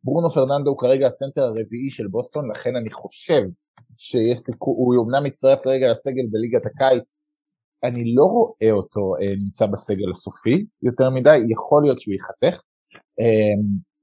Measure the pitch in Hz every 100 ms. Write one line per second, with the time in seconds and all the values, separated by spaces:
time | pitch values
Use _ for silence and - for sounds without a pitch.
0 | 127 151 165 156 131 139 139 135 123 135
1 | 131 - 135 143 127 110 110 117 135 123
2 | 104 104 123 151 131 110 120 123 110 -
3 | - - - 156 95 87 _ _ _ -
4 | - 127 113 123 - 120 - 123 127 123
5 | 113 131 139 135 131 135 131 131 127 117
6 | 139 131 120 107 117 117 110 - 135 127
7 | - _ _ _ _ _ _ _ 123 120
8 | 117 120 175 226 226 - 110 107 92 107
9 | 95 90 98 98 101 - 104 104 - 98
10 | 98 92 - - - 151 214 _ 123 120
11 | 131 131 127 151 113 110 - 147 143 -
12 | - 95 - - 147 175 _ _ _ -
13 | _ - 113 110 104 104 104 98 - _